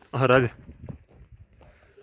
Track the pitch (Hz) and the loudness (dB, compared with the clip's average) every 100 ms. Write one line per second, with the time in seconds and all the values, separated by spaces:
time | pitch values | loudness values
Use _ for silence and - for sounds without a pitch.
0 | _ 127 131 131 120 - - - - - | _ -2 2 2 2 -6 -20 -20 -20 -20
1 | _ - - - - _ - _ _ _ | _ -20 -20 -20 -20 _ -20 _ _ _